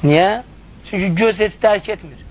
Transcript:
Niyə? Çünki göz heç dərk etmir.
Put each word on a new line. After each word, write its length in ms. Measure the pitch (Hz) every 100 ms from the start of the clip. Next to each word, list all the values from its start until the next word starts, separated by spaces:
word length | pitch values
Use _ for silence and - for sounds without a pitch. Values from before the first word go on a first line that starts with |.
Niyə? 260 | 147 151 185 226 - - - - -
Çünki 260 | 196 190 170
göz 240 | 226 190
heç 140 | 214 -
dərk 280 | 220 208 -
etmir. 320 | 208 156 131 -